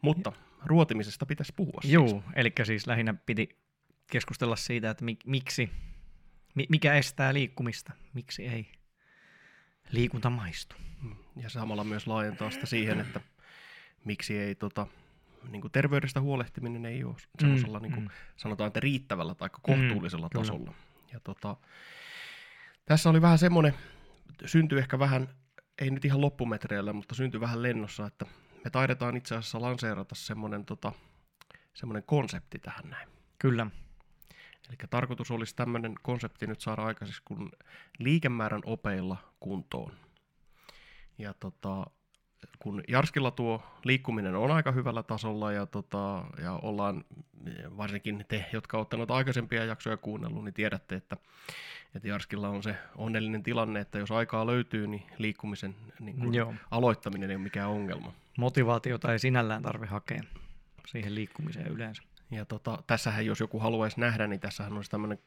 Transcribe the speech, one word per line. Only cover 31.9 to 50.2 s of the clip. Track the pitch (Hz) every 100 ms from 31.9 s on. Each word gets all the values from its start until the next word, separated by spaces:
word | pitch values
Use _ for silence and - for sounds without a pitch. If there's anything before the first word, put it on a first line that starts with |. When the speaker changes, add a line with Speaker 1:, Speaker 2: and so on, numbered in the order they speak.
| 107 -
Speaker 1:
konsepti | 147 117 90 - -
tähän | - - 151
näin. | 131 - - _ _
Speaker 2:
Kyllä. | 135 117 110 - - - _ _ - - - - -
Speaker 1:
Elikkä | 123 -
tarkoitus | 123 123 123 120
olisi | 117 113 -
tämmönen | 120 117 117 107
konsepti | - 123 117 - 107
nyt | 107
saada | - 110
aikaiseksi | 110 110 98 -
kuin | - 104 104 - - - - -
liikemäärän | 117 160 151 120 107 107
opeilla | - 110 107 95 92 92 - _
kuntoon. | 95 95 - 64 55 - - _ _ _ _ _ - - - - - -
Ja | 104
tota, | 98 95 - 98 95 92 _ _ _ _ _ - -
kun | 208 196 -
Jarskilla | 123 160 - 131
tuo | 123 117 113 - -
liikkuminen | 127 131 131 110 98 92
on | 123
aika | 156 151
hyvällä | 127 120 117
tasolla | 110 110 113 104 104
ja | 101 101
tota, | 104 - 101 101 98 92 -
ja | 85
ollaan, | 87 107 104 101 92 - - - - 78 85 80 95
varsinkin | 104 101 110 101 104
te, | 107 87
jotka | 110 - 113
olette | 107 117
noita | 117
aikaisempia | 131 131 127 113 117
jaksoja | 113 110 113 110
kuunnellut, | - 107